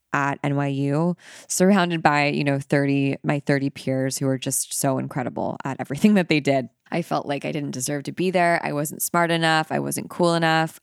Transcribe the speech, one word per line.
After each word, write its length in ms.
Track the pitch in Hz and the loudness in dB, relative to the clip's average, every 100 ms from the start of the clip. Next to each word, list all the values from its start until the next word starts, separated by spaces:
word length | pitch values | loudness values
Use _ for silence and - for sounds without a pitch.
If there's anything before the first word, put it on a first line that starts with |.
| _ | _
at 260 | 143 139 - | -2 -2 -2
N 140 | 143 143 | -2 0
Y 100 | 143 | 0
U, 480 | 139 139 147 170 175 - - - | 0 0 0 0 -2 -8 -20 -8
surrounded 560 | - 185 202 175 165 | 2 4 6 4 2
by, 240 | 160 147 143 | 2 4 2
you 160 | 147 | 2
know, 160 | 143 139 | 2 0
thirty, 560 | - 143 139 139 139 135 | 2 2 2 2 0 -2
my 160 | 151 147 | -2 -2
thirty 300 | - 143 139 | 0 0 0
peers 480 | - - 131 131 - | -4 -4 -2 -2 -2
who 80 | 135 | -2
were 120 | 131 | -2
just 360 | 135 - - | -2 -6 -4
so 240 | - 139 131 | -2 -2 -2
incredible 580 | 135 147 120 - 95 - | -4 -6 -6 -4 -4 -4
at 140 | 139 131 | -8 -8
everything 360 | - 143 214 208 | -8 2 4 4
that 120 | 165 | 4
they 140 | 151 | 2
did. 260 | 143 135 120 _ _ | 2 0 -2 _ _
I 100 | 170 | -6
felt 240 | 170 147 - | -4 -4 -4
like 180 | 143 | -6
I 80 | 147 | -4
didn't 200 | 156 143 | -6 -6
deserve 320 | 127 123 147 | -6 -6 -6
to 80 | 139 | -6
be 180 | - 180 | -4 0
there. 320 | 180 170 170 | 2 2 0
I 80 | 151 | -2
wasn't 300 | 147 156 - | -4 -6 -6
smart 300 | - 170 170 | -4 0 2
enough. 400 | 165 165 156 156 | 2 2 2 0
I 80 | 143 | -4
wasn't 320 | 139 147 - | -4 -6 -8
cool 240 | - 175 170 | 0 2 2
enough. 440 | 165 160 160 - | 2 2 0 -4